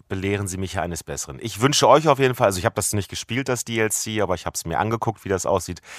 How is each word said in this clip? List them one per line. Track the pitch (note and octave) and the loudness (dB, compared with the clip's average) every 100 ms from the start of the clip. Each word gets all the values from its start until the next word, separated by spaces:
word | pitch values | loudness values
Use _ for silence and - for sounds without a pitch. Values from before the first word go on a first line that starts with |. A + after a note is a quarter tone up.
| - | -10
belehren | F#2+ G2 G2+ G2+ | -4 -2 -2 -2
sie | F#2 | -4
mich | F#2+ | -6
ja | G2 | -4
eines | E2+ E2 | -4 -6
Besseren. | - C#2+ - C2 | -8 -10 -10 -10
Ich | A2+ G2 | -10 0
wünsche | - - B2+ | 2 4 8
euch | C#3+ D#3 | 8 6
auf | C3+ | 4
jeden | C3 | 4
Fall, | B2 A2 | 4 2
also | F2+ | 2
ich | |
habe | A2 | 0
das | - - | 0 -2
nicht | G#2+ - | -2 -4
gespielt, | - - A#2 C3+ | -8 -6 -4 -2
das | B2 | -4
D | - A2+ | -2 0
L | A2 | 0
C, | - A2+ G#2+ | 0 -4 -2
aber | F#2 | 0
ich | F2+ | -2
habe | F2 - | -4 -8
es | |
mir | E2 E2 | -4 -2
angeguckt, | G#2 A2+ - - | 0 0 -2 -4
wie | F#2+ | -2
das | F#2+ - | -2 2
aussieht. | F#2 - F2 - | 0 -2 -12 -12